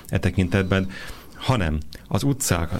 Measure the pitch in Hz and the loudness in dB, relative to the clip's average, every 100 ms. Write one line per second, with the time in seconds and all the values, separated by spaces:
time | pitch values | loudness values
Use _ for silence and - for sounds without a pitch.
0 | - - 95 95 90 101 92 95 95 - | -4 0 2 2 2 2 4 2 0 -4
1 | - - - - - 127 82 76 - - | -12 -14 -16 -8 0 2 2 0 -4 -12
2 | - 104 139 139 - 87 85 | -4 0 0 0 2 0 0